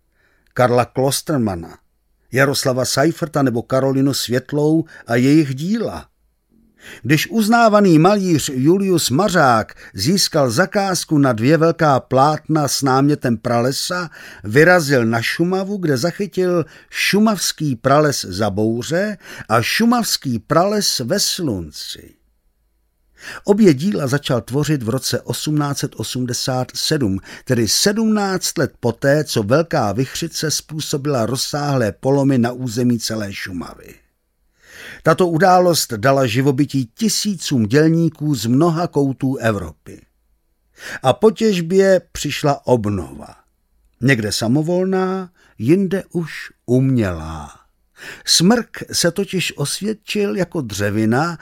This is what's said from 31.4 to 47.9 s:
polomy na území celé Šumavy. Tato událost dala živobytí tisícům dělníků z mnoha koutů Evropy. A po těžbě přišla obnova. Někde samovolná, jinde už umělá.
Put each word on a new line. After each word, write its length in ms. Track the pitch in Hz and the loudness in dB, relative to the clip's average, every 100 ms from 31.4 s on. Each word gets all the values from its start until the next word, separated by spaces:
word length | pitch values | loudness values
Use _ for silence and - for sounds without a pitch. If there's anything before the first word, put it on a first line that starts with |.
| - 147 147 135 107 | -4 -4 -2 0 0
polomy 460 | - 135 143 139 131 | -2 0 2 4 2
na 140 | 117 | 0
území 480 | 127 127 110 123 117 | -2 -6 -2 0 0
celé 340 | - 110 101 | -4 -6 -8
Šumavy. 600 | 92 98 90 76 - - - _ _ _ _ _ _ _ - - - | -10 -10 -10 -12 -16 -20 -20 _ _ _ _ _ _ _ -20 -20 -4
Tato 240 | 160 165 180 | 0 2 2
událost 640 | 156 185 185 180 160 - | 2 4 6 4 2 -2
dala 320 | 110 131 139 131 | -2 2 2 2
živobytí 640 | 117 135 135 143 135 123 - | 2 2 2 0 -2 -4 -4
tisícům 680 | 220 - 208 185 - 131 104 | -2 -2 -4 -6 -2 0 2
dělníků 720 | 143 160 165 165 - 147 131 | 2 4 2 0 -2 -4 -2
z 100 | 113 | 0
mnoha 420 | 127 170 160 175 | 2 2 0 -2
koutů 480 | 143 139 127 131 131 | -2 -2 -2 -4 -2
Evropy. 640 | 113 101 82 - - 92 _ _ _ _ _ _ _ _ - - | -2 -2 -6 -14 -20 -20 _ _ _ _ _ _ _ _ -16 -2
A 100 | 131 | 0
po 180 | 127 226 | 4 2
těžbě 680 | - 220 180 165 190 190 185 - | 2 0 0 2 4 4 4 0
přišla 560 | - 151 - 147 143 - | -8 -8 -2 -2 -2 2
obnova. 680 | 123 104 98 71 73 - - _ _ _ _ _ - | 0 0 -4 -6 -12 -20 -20 _ _ _ _ _ -2
Někde 300 | 120 113 104 | 0 0 0
samovolná, 960 | - 113 143 156 180 190 185 185 190 180 _ _ - | -2 0 0 0 -2 0 -2 -2 -4 -8 _ _ -4
jinde 460 | 113 185 185 190 - | 2 2 2 -4 -6
už 200 | 175 156 - - _ - | -8 -8 -10 -16 _ 0
umělá. 840 | 127 135 127 101 82 78 80 73 - _ _ _ | 2 2 2 0 -4 -8 -12 -14 -20 _ _ _